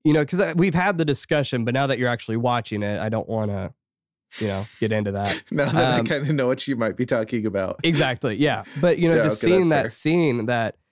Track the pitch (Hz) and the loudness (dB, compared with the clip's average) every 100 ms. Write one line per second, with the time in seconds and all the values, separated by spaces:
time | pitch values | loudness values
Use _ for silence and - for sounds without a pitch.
0 | 156 156 147 180 175 170 190 165 185 180 | 2 4 2 0 0 2 2 2 2 0
1 | 156 135 - 151 131 127 113 131 139 120 | 0 -2 0 0 0 -2 0 0 0 0
2 | 123 120 - 113 120 120 110 104 104 104 | 0 -2 -4 -2 0 0 -2 -4 -2 -2
3 | 107 110 - 110 107 101 92 - _ _ | -2 -4 -4 -4 -4 -4 -8 -12 _ _
4 | _ _ _ - 107 95 107 - 110 107 | _ _ _ -6 -4 -4 -6 -4 -2 -2
5 | 101 98 101 - - 151 143 - 127 123 | -2 -2 -4 -4 -4 -2 0 2 2 2
6 | 113 151 139 151 127 127 - 127 113 - | 0 -2 0 0 0 0 -2 -2 -2 -2
7 | 123 123 113 120 107 98 92 - 165 156 | 0 0 0 -2 -2 -2 -2 -2 0 2
8 | 143 123 131 107 147 110 101 - 175 165 | 0 0 -2 0 0 0 -6 0 2 4
9 | 170 165 110 107 170 185 170 147 117 - | 4 4 2 2 2 4 4 2 0 -2
10 | 151 170 160 120 113 120 110 - _ | 0 2 2 0 0 0 -2 -6 _